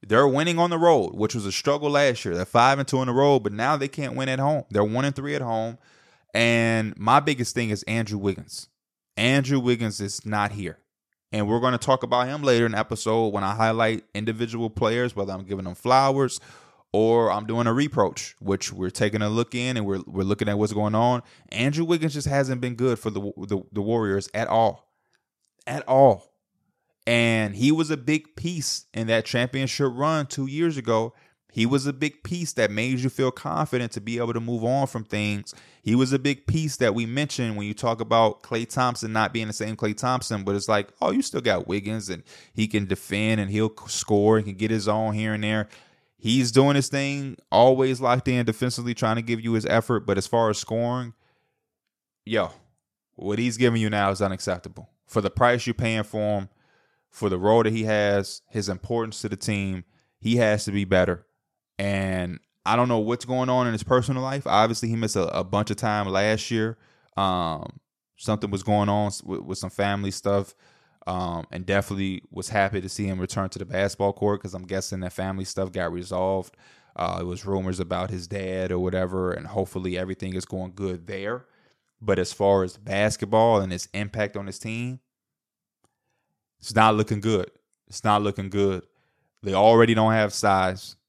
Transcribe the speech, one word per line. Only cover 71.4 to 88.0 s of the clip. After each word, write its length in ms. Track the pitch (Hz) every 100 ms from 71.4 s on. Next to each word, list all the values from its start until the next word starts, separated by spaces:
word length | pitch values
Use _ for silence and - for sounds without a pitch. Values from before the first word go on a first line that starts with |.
| -
and 140 | - 90
definitely 560 | 101 98 98 98 92 _
was 200 | - 92
happy 320 | 110 98 98
to 80 | 92
see 180 | - 101
him 100 | 92
return 320 | 92 - 95
to 100 | -
the 60 | 95
basketball 480 | 92 98 - 101
court 300 | 98 104 101
'cause 100 | 101
I'm 140 | 92 92
guessing 320 | 95 95 95
that 140 | 92
family 320 | - 95 95 95
stuff 260 | - 95
got 200 | 95 87
resolved. 640 | 87 90 92 92 95 90 _ _ _ _ -
Uh, 240 | 87 90
it 20 |
was 220 | 90 90 98
rumors 340 | 98 92 90
about 320 | 87 90 95
his 160 | 92 87
dad 440 | 101 95 92 92
or 60 | 92
whatever, 540 | 92 92 92 92 90
and 160 | 87 78
hopefully 500 | 104 95 - 92 90
everything 380 | 92 95 92 92
is 100 | 90
going 280 | 95 92 92
good 320 | 95 90 87
there. 380 | 98 101 123 - _ _ _ _ _
But 180 | 107 98
as 140 | 87
far 300 | - 101 98
as 140 | 92 -
basketball 840 | 107 98 107 107 101 110 117 110
and 120 | 95
its 140 | 90 -
impact 440 | 98 104 110 104 101
on 80 | 98
his 140 | 95
team, 400 | 110 110 123 127 _ _ _ _ _ _ _ _ _ _ _ _ _ _ _ _
it's 160 | - 110
not 200 | 110 107
looking 260 | 107 104
good. 280 | 107 107 90 _ _ _ _
It's 160 | -